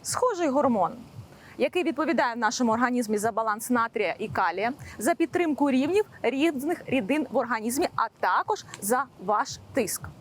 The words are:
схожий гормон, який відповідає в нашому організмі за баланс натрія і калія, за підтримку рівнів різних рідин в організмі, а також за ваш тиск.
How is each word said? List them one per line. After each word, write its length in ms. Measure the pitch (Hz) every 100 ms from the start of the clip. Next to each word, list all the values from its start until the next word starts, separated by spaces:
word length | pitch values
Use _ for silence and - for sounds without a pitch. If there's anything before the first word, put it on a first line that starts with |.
схожий 460 | - - 494 370 320
гормон, 440 | 262 277 220 165 - - - - - - -
який 240 | - 370
відповідає 520 | 330 247 320 311 262
в 40 | 233
нашому 340 | 214 - 240
організмі 460 | 220 247 247 220 214
за 140 | 220
баланс 380 | 208 226 208 226
натрія 440 | 247 226 226 185 -
і 100 | 214
калія, 440 | - 180 175 226 294 - -
за 160 | 233
підтримку 560 | 339 330 349 339 269 285
рівнів 340 | 262 277 392 415 -
різних 600 | 233 269 330 285 294 359 -
рідин 400 | 262 190 294 285
в 60 | 233
організмі, 520 | 233 226 220 254 359 -
а 120 | 226 _
також 440 | 214 - - 427 - -
за 240 | 196 247 269 -
ваш 340 | 185 208 262 - -
тиск. 300 | 277 220 - - -